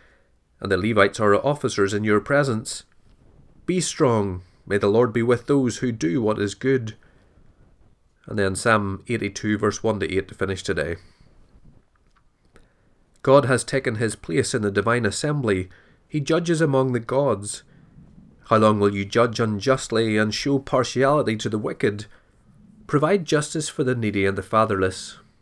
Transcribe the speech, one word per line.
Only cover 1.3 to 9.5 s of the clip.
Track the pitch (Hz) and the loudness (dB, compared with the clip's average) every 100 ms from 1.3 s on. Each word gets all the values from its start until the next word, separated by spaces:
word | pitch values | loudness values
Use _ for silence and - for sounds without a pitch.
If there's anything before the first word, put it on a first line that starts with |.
officers | 101 135 143 120 - 98 | 4 2 0 -2 0 0
in | 104 | 2
your | 107 110 | 2 2
presence. | - 143 139 110 - - - _ _ _ - - - - - | 2 0 0 -2 -6 -12 -16 _ _ _ -20 -20 -20 -14 -4
Be | 180 | -2
strong. | - - 139 113 101 90 - _ - | -2 0 2 2 0 -6 -12 _ -4
May | 101 | 0
the | 104 | 2
Lord | 110 120 | 2 2
be | 117 | 2
with | 117 120 - | 0 0 2
those | 143 123 - | 2 0 -2
who | 127 | -4
do | 113 160 151 | -2 -2 0
what | 107 107 | -2 -2
is | 101 | -4
good." | - 131 131 110 - - _ _ _ - _ - _ - _ _ _ - | -2 0 0 -2 -12 -20 _ _ _ -20 _ -20 _ -20 _ _ _ -8
And | 107 | -2
then | 98 | -2
Psalm | 92 120 110 98 95 - | 0 2 2 2 -6 -6
eighty-two, | 117 101 - 107 | -4 -4 -4 -2